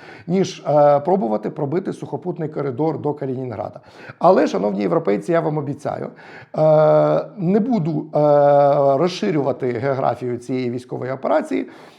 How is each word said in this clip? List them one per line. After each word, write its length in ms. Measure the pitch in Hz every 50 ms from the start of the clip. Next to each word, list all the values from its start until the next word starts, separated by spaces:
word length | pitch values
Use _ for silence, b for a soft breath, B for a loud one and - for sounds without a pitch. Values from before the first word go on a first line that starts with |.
| B B B B B
ніж, 380 | 165 175 196 175 - - - - -
е, 320 | 147 147 147 147 143 143
пробувати 500 | 143 175 185 190 233 107 107 104 - -
пробити 420 | - - 147 135 147 190 196 - 135
сухопутний 560 | - 139 - 147 - - 180 160 156 156 -
коридор 520 | - 143 139 139 120 120 156 160 147 123
до 140 | 113 147 143
Калінінграда. 640 | 147 139 131 127 131 131 123 107 101 101 - - - B B B B B B B _
Але, 280 | - 175 190 240 -
шановні 340 | 202 - - 196 208 196 196
європейці, 520 | 202 180 170 165 156 196 202 190 - - 170
я 80 | 165
вам 180 | 156 156 151 156
обіцяю, 500 | 135 139 135 - - 117 - - - - B B B B B B B B - -
е, 600 | 156 156 151 156 156 151 151 151 151 151 151 156 - - -
не 240 | 214 170 175 196 226
буду, 460 | 202 269 240 190 151 170 151 156 156 156 -
е, 40 | 151 151 147 147 147 143 143 143 143 143 143 143 147 139 139 135 139
розширювати 760 | 170 180 185 - 214 202 165 151 135 135 120 - 143 127 120
географію 680 | 113 120 139 131 131 143 135 120 - 127 123 123 120
цієї 320 | - - 131 127 127 120
військової 420 | 123 123 - - 147 123 123 127 131
операції, 560 | - - 240 285 320 - - 277 262 262 B B B B B B